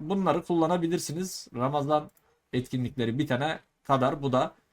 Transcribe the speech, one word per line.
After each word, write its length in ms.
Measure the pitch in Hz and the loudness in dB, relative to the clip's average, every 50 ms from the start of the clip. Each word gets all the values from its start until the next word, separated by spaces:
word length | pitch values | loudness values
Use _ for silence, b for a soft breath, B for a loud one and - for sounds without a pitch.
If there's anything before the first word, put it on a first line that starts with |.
bunları 420 | 151 156 196 196 185 175 143 175 170 | -6 -2 -2 0 2 2 2 2 2
kullanabilirsiniz. 1040 | - 175 165 160 160 180 180 165 165 175 165 147 - 143 170 185 180 - - - - - | 0 2 2 4 4 2 2 0 0 -2 -2 -4 -4 -6 -6 -6 -8 -8 -12 -14 -10 -4
Ramazan 560 | 120 123 135 147 147 135 143 151 151 156 - _ _ _ _ _ _ _ - - | -2 -2 0 0 0 0 2 2 2 0 -2 _ _ _ _ _ _ _ -4 -4
etkinlikleri 680 | 127 123 - - 127 123 113 - - 117 113 113 139 | -4 -4 -2 -4 -4 -4 -4 -2 -2 -2 -2 0 0
bitene 400 | 151 147 127 120 143 139 - - _ _ _ _ _ | 0 0 0 -2 -2 -2 -4 -6 _ _ _ _ _
kadar 380 | - 139 127 - 135 165 143 139 | 2 2 4 4 2 0 0 -2
bu 100 | 135 123 | 0 2
da 220 | 127 151 170 - _ _ _ | 2 2 0 -4 _ _ _